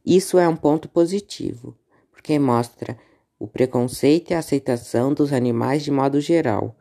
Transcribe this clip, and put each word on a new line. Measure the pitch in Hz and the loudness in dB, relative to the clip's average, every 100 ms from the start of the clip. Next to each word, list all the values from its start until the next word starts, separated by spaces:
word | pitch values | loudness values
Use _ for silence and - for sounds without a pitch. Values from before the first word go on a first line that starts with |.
| - | 2
Isso | 180 - 180 | 2 4 2
é | 170 | 2
um | 165 | 2
ponto | 147 160 - | 0 0 -2
positivo, | 170 170 196 - - - 117 120 117 _ _ _ | 0 0 -2 -8 -10 -10 -10 -16 -20 _ _ _
porque | _ - 151 | _ -2 0
mostra | 135 120 120 - - 117 _ _ _ _ | 2 2 0 -8 -12 -12 _ _ _ _
o | 110 | -12
preconceito | - 131 127 123 120 135 165 165 | -2 0 0 -2 0 2 2 2
e | |
a | 170 | -4
aceitação | 151 139 135 120 - 117 131 | -2 -2 -2 -4 -2 -2 0
dos | 151 143 | 0 0
animais | 135 123 117 120 147 | 0 0 0 0 -2
de | 143 | -2
modo | 139 135 143 | 0 0 0
geral, | 147 170 131 101 107 - | 0 0 2 -2 -4 -10